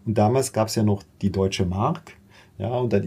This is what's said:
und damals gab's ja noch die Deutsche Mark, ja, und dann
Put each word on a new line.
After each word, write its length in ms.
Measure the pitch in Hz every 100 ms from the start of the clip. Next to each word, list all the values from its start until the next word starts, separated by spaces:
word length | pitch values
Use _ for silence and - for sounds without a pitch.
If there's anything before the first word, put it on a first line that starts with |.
| 113
und 120 | 107
damals 340 | 107 131 131
gab's 240 | 110 107 120
ja 80 |
noch 200 | 104 98 - -
die 100 | 101
Deutsche 340 | 92 98 - 90
Mark, 480 | 92 123 165 - - _ - - -
ja, 120 | 101
und 220 | 123 123
dann 120 | 101